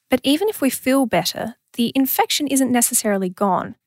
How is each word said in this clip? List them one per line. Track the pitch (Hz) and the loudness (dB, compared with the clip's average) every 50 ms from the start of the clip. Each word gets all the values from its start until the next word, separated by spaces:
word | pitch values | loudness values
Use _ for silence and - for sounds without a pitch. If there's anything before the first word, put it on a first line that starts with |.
| _ - | _ -2
But | 269 247 | 0 0
even | - 262 285 311 392 | 2 2 2 2 0
if | 440 415 - | 0 0 0
we | 285 262 | 0 -2
feel | - - - 262 262 277 269 | -2 -2 0 2 2 2 2
better, | 226 - 170 175 - - - - 226 - _ _ _ | 2 0 0 0 -2 -4 -6 -8 -8 -10 _ _ _
the | - - 233 226 - | -4 -2 -2 0 0
infection | 269 269 262 - - 440 - - - 302 | 0 0 0 -2 -4 -4 -4 -4 -2 -2
isn't | 269 277 269 269 240 | 0 2 2 2 2
necessarily | 247 240 226 - 247 - - 214 202 196 190 185 | 2 2 2 0 0 -2 0 0 0 0 -2 -2
gone. | 185 - 208 202 180 - - - 226 _ _ | -2 0 0 0 0 0 -2 -6 -12 _ _